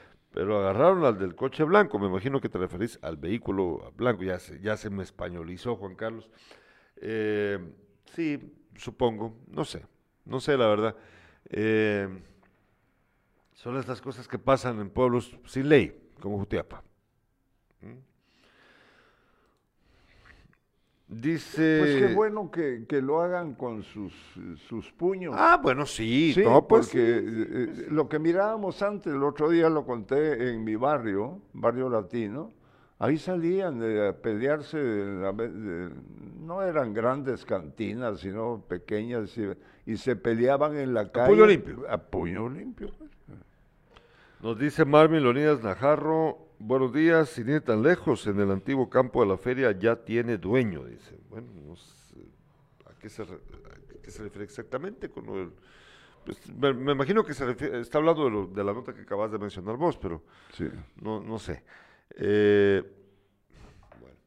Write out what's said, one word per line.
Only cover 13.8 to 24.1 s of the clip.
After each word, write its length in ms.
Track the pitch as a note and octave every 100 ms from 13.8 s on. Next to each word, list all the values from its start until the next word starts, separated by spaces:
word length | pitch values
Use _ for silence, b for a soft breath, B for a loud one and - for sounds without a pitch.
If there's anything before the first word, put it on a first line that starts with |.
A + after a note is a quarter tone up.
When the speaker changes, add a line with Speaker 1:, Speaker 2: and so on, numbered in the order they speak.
| A2+ A#2+
Speaker 1:
cosas 280 | C3+ A#2+ A#2+
que 100 | A2
pasan 400 | B2 C3 B2+ G#2+
en 100 | G2
pueblos 460 | B2 B2+ A#2+ A#2+ - -
sin 220 | C3 C#3+
ley, 320 | D3 F#2+ - _ -
como 180 | G2 G2+
Jutiapa. 460 | G2 F#2 - - - _ _ _ _ _ _ _ _ _
¿Mm? 180 | G2+ B2 C3+ _ b b b b b b b b b b b b b b _ _ b b b b b b b _ _ _ _ _ _
Dice 680 | A2+ C#3 D#3+ - D3+ D#3+ D#3
Speaker 2:
Pues 160 | D3+ C3+ C3
qué 60 |
bueno 360 | F#3+ G#3+ G#3+ E3+
que, 340 | E3 D3 A#2+ A2+
que 120 | D3
lo 200 | C3 D#3
hagan 320 | F3 F3+ E3
con 300 | A#2 B2 A2
sus, 280 | F#2+ G#2+ F#2+